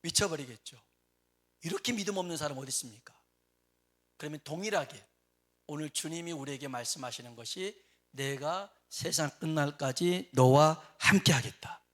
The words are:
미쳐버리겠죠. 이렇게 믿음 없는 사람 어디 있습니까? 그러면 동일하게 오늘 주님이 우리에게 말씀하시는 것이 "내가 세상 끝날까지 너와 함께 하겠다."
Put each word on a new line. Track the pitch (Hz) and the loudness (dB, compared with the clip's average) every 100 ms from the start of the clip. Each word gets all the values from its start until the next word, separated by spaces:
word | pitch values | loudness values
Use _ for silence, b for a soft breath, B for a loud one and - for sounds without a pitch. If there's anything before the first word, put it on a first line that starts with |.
미쳐버리겠죠. | 170 - 202 156 131 110 - 131 _ _ _ _ _ _ _ _ | 0 0 0 -2 -8 -14 -18 -20 _ _ _ _ _ _ _ _
이렇게 | 165 381 - | -6 -4 -2
믿음 | 233 202 196 | -2 -2 -2
없는 | 180 165 | -4 -4
사람 | 151 131 | -4 -6
어디 | 131 | -6
있습니까? | - - 110 - _ _ _ _ _ _ _ _ _ _ _ | -6 -8 -16 -20 _ _ _ _ _ _ _ _ _ _ _
그러면 | 151 151 | -10 -10
동일하게 | - 160 208 202 139 - - _ _ _ _ _ - | -10 -6 -2 -2 -2 -12 -20 _ _ _ _ _ -12
오늘 | 151 151 | -8 -6
주님이 | - 151 165 170 | -6 -6 -8 -6
우리에게 | 160 139 139 139 | -8 -8 -8 -8
말씀하시는 | 127 117 165 127 - 120 | -8 -6 -6 -8 -10 -14
것이 | 117 117 - 190 220 b b _ | -14 -10 -8 -8 -10 b b _
"내가 | 127 139 139 147 180 202 _ _ | -6 -6 -4 -4 -6 -8 _ _
세상 | - - - 147 - | -8 -2 0 -2 -2
끝날까지 | 160 156 143 147 135 123 175 180 - | -2 0 0 -2 -4 0 0 0 0
너와 | 127 127 139 156 160 - _ | 6 8 10 8 4 -8 _
함께 | - 196 - | 6 6 6
하겠다." | 139 - - - - _ | 4 0 -10 -14 -14 _